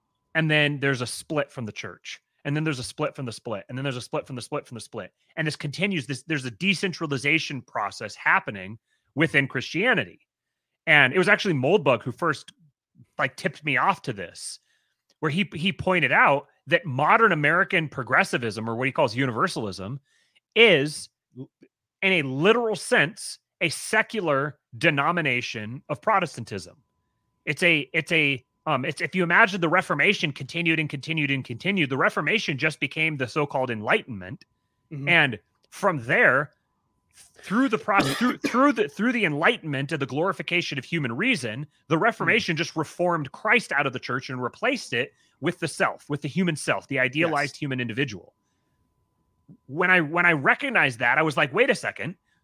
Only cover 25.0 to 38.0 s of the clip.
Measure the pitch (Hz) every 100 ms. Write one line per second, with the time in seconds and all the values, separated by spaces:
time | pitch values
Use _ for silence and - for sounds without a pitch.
25 | 143 175 151 123 120 117 107 123 - 143
26 | - 202 175 - 113 101 87 - _ _
27 | _ _ _ _ - 143 180 160 139 -
28 | 151 165 147 135 - _ - 139 135 151
29 | 170 185 170 175 226 190 165 180 175 156
30 | 160 208 165 135 143 170 170 160 151 147
31 | 127 160 143 139 127 117 180 196 139 135
32 | 190 208 151 214 - 139 156 - 139 -
33 | 160 147 127 - 147 143 127 113 107 220
34 | - 104 92 143 - _ _ _ _ 147
35 | 143 170 143 110 - _ _ - 196 160
36 | 113 165 170 131 147 _ _ _ _ _
37 | _ _ - _ - 208 269 214 - 196